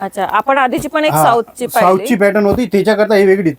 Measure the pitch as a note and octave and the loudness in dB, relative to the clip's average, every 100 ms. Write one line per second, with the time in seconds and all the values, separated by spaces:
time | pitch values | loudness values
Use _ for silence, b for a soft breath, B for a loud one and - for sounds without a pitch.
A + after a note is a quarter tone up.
0 | G3 G3+ F#3 G#3 C#4 C#4 B3+ D4 C#4+ D#4 | -10 -6 -2 -2 0 0 0 -2 -4 -4
1 | D4+ D#4 D4 A#3 A3+ - B3 A#3+ F#3 F#3+ | -2 2 2 2 -2 -8 -4 0 2 2
2 | G#3+ G#3+ G3+ G#3 G3+ G3 A#3+ G3+ F#3+ G#3 | 0 0 2 2 0 0 -2 0 0 0
3 | G#3 G#3 G3 G3 E3 | 2 2 2 2 0